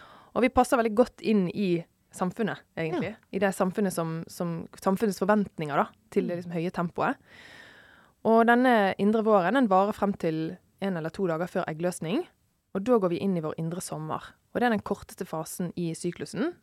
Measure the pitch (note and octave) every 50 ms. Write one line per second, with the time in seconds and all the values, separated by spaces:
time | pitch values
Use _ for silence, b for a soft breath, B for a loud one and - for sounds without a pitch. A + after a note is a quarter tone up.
0 | B B B B B B B A3 A#3 B3 - C4 B3 - D4 B3+ A3+ A3+ G#3 G#3+
1 | B3 - - - - - A3 G#3 F#3 E3+ - - G#3 F3+ E3+ E3 E3 - _ _
2 | _ _ - - F#3 F3+ - - A3+ F3 C3+ - - _ _ - E3 D#3+ F4+ E4
3 | F#3+ F#3 A3 - _ _ - G3+ G3+ G3 F#3+ - G3 F#3 F3+ - G#3 F#3+ F3+ -
4 | E3 E3 D#3+ E3 - - - - F3+ E3+ E3+ E3 - - - - - F#3+ G3 G3
5 | A#3 G#3 F3+ - F#3+ F#3 G#3+ G#3+ G3 - - - D#3+ D3 C#3 D#3+ A3 - - _
6 | _ _ - G#3 F#3 - F3 E3+ - F3 E3+ E3+ D#3+ F#3 - - F3 E3+ - -
7 | C#3+ F#3+ C#4 B B B B B B B B B B B B B B B B B
8 | B B B _ - G#3 A3+ A3+ A#3 A3+ A#3+ A#3+ B3+ C4 A#3+ A3 G3+ F#3+ - -
9 | G3 G#3 G#3+ A3+ G#3+ A3+ G#3+ G3+ E3+ F3+ A3 C#4 C4 G3+ F#3+ F#3 G3 G#3 G#3+ -
10 | G#3 G3+ G3 - - E3+ D#3+ D#3 D#3+ D#3+ F#3 - _ _ _ _ F#3+ G3 F#3 E3
11 | D#3 D#3+ - - G3 F3+ D#3+ D#3 F3+ F3 - F#3+ E3+ - D#3+ D#3 E3+ F3+ F3 -
12 | E3 D#3 G3 D#4 F4+ - _ _ _ _ _ _ _ _ - G3 G3 B3 B3 A3+
13 | F#3 F3+ F3 - - G3 F#3 E3+ D#3 D3+ - - D#3+ E3 E3 F3+ - - D#3 D3+
14 | D#3 D#3 C#3 - - - - _ _ _ - B3+ A#3+ B3 A3 G3+ - - G3+ -
15 | - - - - F#3+ - - D#3+ D#3+ - - - F3+ E3+ - - F3 E3 D#3+ -
16 | - F3 E3+ - - - - - B3 E4+ F4 -